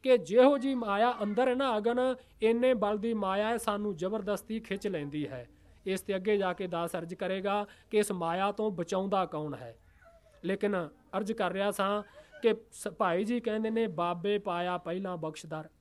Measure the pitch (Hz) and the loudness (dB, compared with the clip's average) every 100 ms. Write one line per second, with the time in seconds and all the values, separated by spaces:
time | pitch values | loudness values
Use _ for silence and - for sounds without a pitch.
0 | 262 240 156 220 262 285 269 254 220 202 | 6 4 6 8 8 6 0 -2 0 4
1 | 233 247 208 208 254 247 277 214 220 254 | 4 2 -2 2 2 2 0 2 2 2
2 | 254 254 - - 220 233 254 240 202 208 | 0 -2 -10 0 2 4 4 2 0 0
3 | 226 220 190 196 214 233 226 208 208 165 | -2 -2 0 0 0 0 -2 -2 -4 -2
4 | 180 214 196 208 208 220 220 196 214 170 | -2 -2 -2 -4 -4 -8 -6 -6 -4 -4
5 | 143 151 147 131 120 - - - 190 190 | -6 -6 -8 -10 -14 -20 -20 -12 -6 -6
6 | - 190 190 208 185 175 185 170 170 175 | -2 -2 0 0 0 -2 -4 -4 -4 -4
7 | 165 180 180 190 196 208 202 - _ 214 | -8 -6 -4 -2 0 -2 -2 -12 _ 0
8 | 208 190 165 175 196 202 214 175 170 190 | 0 -2 -2 0 0 0 -2 -2 -2 -2
9 | 196 196 180 156 151 135 117 - - _ | 0 0 0 -4 -6 -8 -12 -18 -20 _
10 | - - - - 170 196 208 196 156 - | -20 -20 -20 -8 -4 0 0 0 -2 -10
11 | _ 190 208 226 185 185 202 202 196 208 | _ -4 -2 0 0 0 -2 0 0 0
12 | 208 - - - 233 214 - - 208 - | -4 -18 -20 0 2 2 -4 -10 -10 0
13 | 190 175 214 240 233 214 220 220 226 160 | 2 2 0 0 0 -2 0 0 0 0
14 | 175 175 202 208 202 175 180 180 165 180 | -2 -2 -2 -2 -2 -2 -2 -4 -4 -6
15 | 190 175 156 156 160 156 160 _ | -6 -6 -6 -8 -10 -10 -10 _